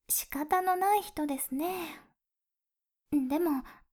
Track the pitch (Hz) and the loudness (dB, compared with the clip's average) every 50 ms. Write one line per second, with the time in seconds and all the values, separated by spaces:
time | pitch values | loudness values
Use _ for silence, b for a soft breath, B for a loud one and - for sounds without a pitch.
0 | _ - - - - - - 277 302 302 370 370 370 381 370 370 381 392 415 415 | _ -2 -2 -2 -2 -4 -4 -4 -2 2 2 2 2 2 2 2 4 4 4 4
1 | 381 - - - 302 294 277 269 - - 262 269 311 359 370 370 339 - - - | 2 0 -6 -4 -2 -2 -2 -2 -4 -4 -2 -2 -2 -2 -2 -4 -6 -10 -12 -14
2 | - _ _ _ _ _ _ _ _ _ _ _ _ _ _ _ _ _ _ _ | -18 _ _ _ _ _ _ _ _ _ _ _ _ _ _ _ _ _ _ _
3 | _ - - 294 262 254 277 320 359 339 233 160 - B B B B _ | _ -2 0 0 0 2 0 0 2 2 0 0 -4 B B B B _